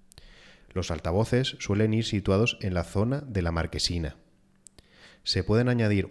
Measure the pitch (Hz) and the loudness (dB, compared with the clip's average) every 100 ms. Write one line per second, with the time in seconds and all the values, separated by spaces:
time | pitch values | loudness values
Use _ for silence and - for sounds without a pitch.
0 | - - - - - - - - - 82 | -20 -20 -20 -20 -20 -20 -8 -6 -4 -4
1 | - 90 113 123 131 - - 101 110 110 | -2 0 2 0 0 -4 -2 2 2 2
2 | 110 101 98 95 92 - 101 90 82 101 | 0 0 2 4 2 0 -2 -2 -2 -2
3 | 113 139 139 101 85 82 82 - - 87 | 0 -2 -4 -2 0 0 -2 -2 -2 -2
4 | 76 - _ _ _ _ - - _ - | -4 -8 _ _ _ _ -20 -20 _ -20
5 | - - - 95 90 110 123 120 107 101 | -20 -12 -4 -2 2 2 4 2 2 2
6 | - | 0